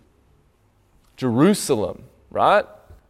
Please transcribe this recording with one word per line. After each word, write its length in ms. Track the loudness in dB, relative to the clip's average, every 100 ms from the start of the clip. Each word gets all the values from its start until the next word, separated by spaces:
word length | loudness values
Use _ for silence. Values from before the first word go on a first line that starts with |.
| _ _ _ _ _ _ _ _ _ _ _ -8
Jerusalem, 880 | -4 2 2 2 -2 -4 -4 -10 -20 _ _
right? 360 | -2 2 0 -2 -16 -20 -20